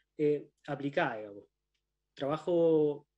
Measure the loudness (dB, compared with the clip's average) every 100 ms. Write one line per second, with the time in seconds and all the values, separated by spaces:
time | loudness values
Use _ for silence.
0 | _ -2 0 0 -4 _ -10 -6 -2 0
1 | 0 -2 -10 -14 -20 _ _ _ _ _
2 | _ -8 -4 -4 0 2 4 4 2 0
3 | -10